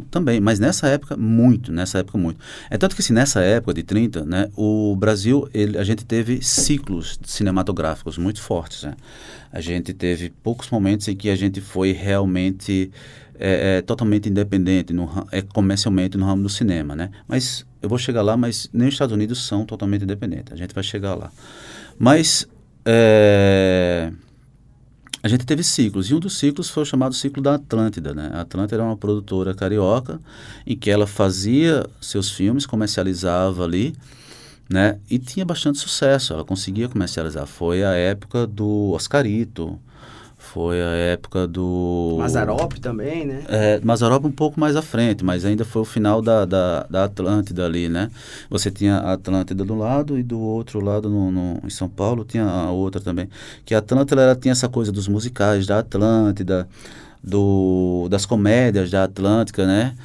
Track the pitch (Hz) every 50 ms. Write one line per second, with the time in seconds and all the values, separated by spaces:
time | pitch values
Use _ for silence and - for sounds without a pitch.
0 | - - - - 180 131 117 113 101 110 113 98 104 143 185 - - 143 139 147
1 | 143 - 143 - 113 110 113 117 120 127 117 104 123 - 82 82 92 92 - 95
2 | 90 - - 107 87 82 82 - - - - - - - - 104 - 190 185 -
3 | - - 117 113 131 143 - 107 90 92 107 117 107 104 85 80 82 - 95 107
4 | 117 113 - 82 76 76 87 92 101 101 98 - 107 107 107 107 107 104 101 95
5 | 98 107 110 98 98 113 131 143 135 - - 107 104 104 104 - 98 98 113 110
6 | - - 113 117 113 113 123 127 - - - - - - 151 139 - - 95 85
7 | 82 - - - - - - - 104 95 92 95 92 87 98 82 78 78 80 -
8 | - 80 78 85 87 98 107 - - - 110 85 76 76 - - - 73 67 -
9 | - - - - - - - - - - - 85 82 85 87 90 87 - 92 95
10 | 95 90 87 85 87 87 - - - 110 120 123 - - 123 113 98 95 101 107
11 | - - 98 98 101 104 98 92 98 101 98 101 98 - - 92 95 95 95 -
12 | 87 98 98 98 98 95 90 90 92 95 95 98 - - 98 95 95 92 - -
13 | - - - - - - - - - 95 95 - 73 95 95 92 87 - 117 113
14 | 120 107 104 104 101 107 98 98 104 101 101 98 92 90 95 92 85 85 87 90
15 | 87 80 82 95 101 - - 98 95 101 - 110 101 95 98 98 - 110 98 92
16 | 92 95 92 98 95 98 98 98 98 101 98 - 123 104 90 82 78 73 71 76
17 | 85 104 101 - - - 117 131 127 - - - - - - - - 101 113 123
18 | - - 120 117 104 104 113 120 120 120 113 - - - - 120 120 135 135 -
19 | 147 123 110 104 107 107 123 123 - - - 104 107 107 117 104 101 98 101 101
20 | 101 95 98 98 117 104 82 76 - - - 82 87 87 - 98 95 - - 104
21 | 98 98 92 87 76 78 - - - - - - - - - - - - - -
22 | 117 120 147 160 160 - - - - - - - - _ _ _ - 113 113 117
23 | 117 110 110 107 107 104 101 101 98 98 98 95 95 95 92 92 90 87 87 87
24 | 82 82 85 85 - _ - _ - - _ _ - - - _ - - _ _
25 | _ - - - - 113 113 127 127 127 156 147 170 - - - 135 107 98 98
26 | 92 98 135 165 170 196 - - - 143 143 165 175 - - 156 151 - - 131
27 | 127 131 127 - - 139 135 139 139 143 143 143 143 - - 110 110 110 - -
28 | 80 71 71 73 76 73 - 82 87 - - 90 101 107 117 110 113 113 113 104
29 | - 104 104 107 101 - 98 95 92 95 92 98 98 92 104 107 95 90 107 127
30 | 123 - - - - - - - - - - - - - 120 104 - 104 101 104
31 | 104 101 - - 107 95 92 95 98 104 120 139 160 165 160 131 - - - -
32 | - - - 101 98 - - - 95 101 120 143 139 - - 110 107 104 - -
33 | 92 95 92 85 90 90 85 90 92 95 92 90 90 85 82 92 110 151 160 -
34 | - - - - - - - - - - - - - - - 92 98 104 104 101
35 | - - 120 123 127 - - 196 190 175 170 - - 151 143 143 - - - -
36 | 165 135 135 139 131 - 80 80 78 - 95 98 - - 95 104 117 123 123 107
37 | 90 82 - - 80 80 73 73 71 73 - - 85 85 87 92 98 98 92 90
38 | 87 92 101 101 - - - 123 120 104 101 98 107 104 104 104 104 101 90 82
39 | - - - 143 135 110 104 110 117 - - - 82 80 82 - - - - -
40 | - - - - - - - _ - - - 82 85 85 87 87 87 85 85 85
41 | 87 87 87 87 - - - 95 92 87 85 92 92 90 90 90 90 87 87 87
42 | 85 85 82 82 80 82 120 123 107 101 110 131 165 165 - - - 123 117 107
43 | 104 139 160 165 156 139 135 139 147 - - 110 107 107 107 104 - 113 117 117
44 | 120 113 123 135 131 151 131 - 151 151 147 - 151 151 143 156 156 - - -
45 | 120 117 107 101 90 90 90 90 87 101 107 107 113 110 - 117 110 - - 117
46 | 107 104 104 113 113 113 113 110 98 90 95 95 90 90 85 76 - - 82 92
47 | 98 101 101 - 92 87 104 107 101 101 87 90 90 85 82 87 87 85 85 85
48 | 101 113 - - - - - - - - - 101 - 98 98 - 101 101 101 92
49 | - 90 95 95 95 - 95 95 90 90 98 95 98 95 110 110 107 113 131 143
50 | 151 147 143 127 123 120 120 113 110 110 110 113 113 - - 107 98 101 101 107
51 | 107 107 104 101 95 92 92 92 90 90 85 - - 95 98 - 95 87 - -
52 | 98 104 123 117 107 - - 117 110 104 90 92 82 87 90 90 95 95 92 101
53 | 98 95 87 87 90 95 - - - - - - - - 113 107 107 - 127 131
54 | 139 139 143 135 131 131 127 127 127 131 127 123 123 117 120 123 117 104 98 104
55 | 98 101 101 104 110 123 123 - 101 104 107 101 95 98 101 107 113 - - 101
56 | 104 113 113 113 110 104 98 101 98 87 95 92 90 - - - - - - -
57 | - - - - - - 98 101 101 101 98 95 95 92 92 92 92 90 90 90
58 | 87 90 98 98 - - 123 110 101 101 110 123 127 120 104 101 92 90 92 95
59 | 95 92 98 95 95 98 107 113 113 107 - - 95 92 95 104 117 131 127 -
60 | -